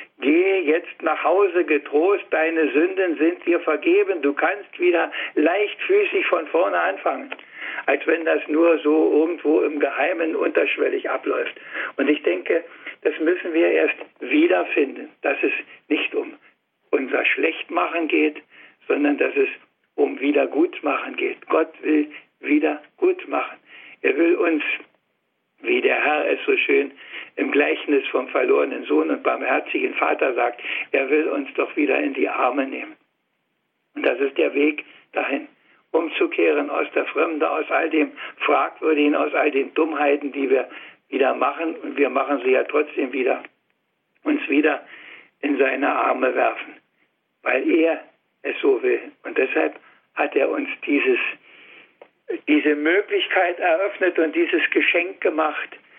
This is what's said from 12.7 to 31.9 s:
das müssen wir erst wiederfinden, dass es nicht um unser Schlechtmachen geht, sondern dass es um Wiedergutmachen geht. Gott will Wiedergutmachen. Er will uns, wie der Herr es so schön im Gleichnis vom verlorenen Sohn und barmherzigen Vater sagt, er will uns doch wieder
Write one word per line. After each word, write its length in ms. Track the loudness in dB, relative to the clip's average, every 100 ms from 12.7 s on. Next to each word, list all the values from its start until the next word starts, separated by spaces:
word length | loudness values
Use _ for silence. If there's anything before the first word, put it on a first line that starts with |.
| -18 -18 -4
das 160 | -4 0
müssen 340 | 0 0 0
wir 160 | 2 2
erst 260 | 4 2 -2 -10 -12
wiederfinden, 920 | -2 2 4 2 0 0 0 -2 -16 _
dass 160 | -4 -2
es 80 | -2 -4 -10 -14 -4
nicht 280 | -4 -2 -4
um 180 | -6 -10 _ _ _ _ -2
unser 320 | -2 0 -2 0
Schlechtmachen 840 | 0 0 -2 -4 -2 -2 -2 0
geht, 340 | 2 2 -2 -20 -20 -20 _ -4
sondern 300 | 0 2 2
dass 180 | 0 2
es 140 | 0 -2 _ _ _ -2
um 240 | -2 0
Wiedergutmachen 1000 | 0 2 0 2 0 0 -4 -4 -6 -6
geht. 280 | -6 -6 -2
Gott 240 | 0 0 -4
will 300 | 0 0 0 -6 _ _
Wiedergutmachen. 1160 | 0 2 2 -4 -10 0 0 0 -4 -6 -6 -12 _ -20 -20 -4
Er 160 | 0 2
will 180 | 2 4
uns, 280 | 2 0 -2 -6 -10 _ _ _ _ _ _ _
wie 200 | -2 0
der 220 | 2 0
Herr 260 | 0 0 0
es 100 | -2 0
so 120 | 0
schön 340 | 2 2 2 -6 -18 -16 -12 -6
im 160 | 0
Gleichnis 560 | 2 2 0 0 0 0
vom 200 | -4 -2
verlorenen 560 | 0 2 2 2 -4 0
Sohn 240 | 2 2
und 120 | 0
barmherzigen 680 | -2 -2 0 -2 -2 -2 -2 0
Vater 380 | 0 0 0
sagt, 280 | 0 -2 -4 -10 -8 -2
er 180 | -2 2
will 180 | 2 2
uns 260 | -2 -4 -4
doch 200 | -2 0
wieder 240 | 0